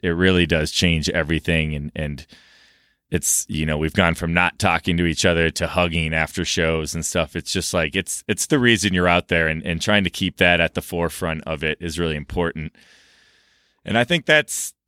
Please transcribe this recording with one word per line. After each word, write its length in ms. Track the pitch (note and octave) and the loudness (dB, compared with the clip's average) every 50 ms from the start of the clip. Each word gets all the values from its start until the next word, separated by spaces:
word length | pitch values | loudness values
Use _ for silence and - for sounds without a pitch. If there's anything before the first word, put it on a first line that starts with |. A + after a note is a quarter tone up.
| - | 0
it 80 | F2+ | -2
really 360 | E2+ E2+ F#2 F#2+ F#2 F2+ F2 | 0 4 4 4 6 6 4
does 240 | D#2 E2+ D#2+ D2+ D2+ | 4 2 0 0 0
change 380 | - - - F2 E2 D#2+ D2+ F2 | 0 2 2 2 2 2 0 0
everything. 640 | - E2+ D#2+ D2 D#2+ D#2 - - E2+ D#2+ D#2 D#2 D2+ | 0 -2 0 0 0 -2 0 0 0 0 0 -2 -4
And, 180 | D2 D2 D2 _ | -6 -8 -8 _
and 320 | - D#2 D2 D2 C2+ - _ - - _ _ _ _ _ _ _ _ _ _ _ _ _ _ | -8 -6 -6 -8 -10 -12 _ -20 -20 _ _ _ _ _ _ _ _ _ _ _ _ _ _
it's, 360 | - E2+ - - - - - _ | -4 -4 -2 0 -2 -2 -4 _
you 160 | - D#2 D#2 | -4 -2 -2
know, 140 | D#2 D#2 D2+ | 0 0 0
we've 160 | D#2 D#2+ - | -2 0 2
gone 200 | - F#2 E2+ E2 | 2 2 2 2
from 200 | - F2+ E2 E2 | 0 -2 0 2
not 240 | F2 F2+ F2 - _ | 2 2 2 0 _
talking 380 | - G2 E2+ E2 - - F2 | 0 2 2 2 0 0 0
to 100 | E2+ F2 | 2 2
each 180 | E2+ D#2 - - | 0 0 2 2
other 260 | F#2 F2 E2 E2 E2 | 2 2 4 2 0
to 160 | D#2 - E2+ D#2+ | 0 -2 -4 -2
hugging 440 | - F2+ F2 F2 D#2+ E2+ D#2+ D#2 D#2+ | 0 0 0 0 0 -2 -2 -2 0
after 320 | D#2+ D#2+ - - - F2 | -2 -2 -2 -2 -6 -4
shows 500 | - - - E2+ D#2+ E2 D#2+ D#2 D2 - | -4 -2 0 0 0 0 -2 -4 -4 -6
and 100 | E2+ D#2+ | -6 -6
stuff. 300 | - - F2 E2 - - | -4 -2 -2 -2 -2 -4
It's 160 | G#2 - - - | -10 -8 -6 -6
just 200 | G2 F2 - - | -4 -4 -2 -2
like, 220 | F2+ E2 D#2 C#2+ | -2 -2 0 -2
it's, 280 | - F2+ - - - - - | -4 -4 -4 -8 -10 -4 -6
it's 180 | G#2 - - | -4 -4 0
the 120 | - D#3 C#3+ | 0 2 2
reason 340 | B2 A#2+ A#2 G2 F#2+ G#2 F#2 | 4 4 4 4 2 0 2
you're 160 | F2+ F2+ F2 | 2 4 4
out 200 | F2 F2+ F2 _ | 4 2 2 _
there, 180 | F2+ E2+ E2 | 0 0 2
and, 160 | D#2+ D#2 D#2+ - | 0 -2 -4 -4
and 180 | - E2+ E2 | -4 -4 -4
trying 240 | - - G#2 G#2 G2 | -2 0 2 2 2
to 60 | F2 | 0
keep 280 | - - G2 F#2 - - | -4 -2 -4 -4 0 2
that 220 | F#2 F2 F2 E2+ | 4 4 4 4
at 140 | E2+ D#2+ _ | 2 0 _
the 80 | - F2 | -4 -8
forefront 600 | - - E2+ E2+ E2 - - - E2+ D#2+ D#2+ - | -4 -4 -2 -2 -2 -2 -4 -4 -4 -4 -6 -6
of 180 | - D#2+ D2 D2 | -6 -6 -4 -2
it 160 | D#2 D2+ - | -4 -4 -4
is 180 | E2+ E2+ D#2 E2 | -6 -8 -4 -4
really 180 | F2 E2 D#2 | -2 -2 -2
important. 580 | D2+ C#2+ _ - F2+ F2 E2 - D#2+ D#2 D2+ _ _ _ _ _ _ _ _ _ _ _ _ _ _ _ _ _ _ _ _ _ _ _ | -4 -6 _ -4 -2 -2 -2 -4 -6 -10 -10 _ _ _ _ _ _ _ _ _ _ _ _ _ _ _ _ _ _ _ _ _ _ _
And 120 | - G2 | -2 0
I 80 | A2+ A#2+ | 0 2
think 220 | B2 F3 E3+ C3 | 2 0 -2 2
that's 480 | - D#3 D3+ D3+ - - - - - - _ _ | 4 4 4 4 2 -6 -8 -8 -8 -12 _ _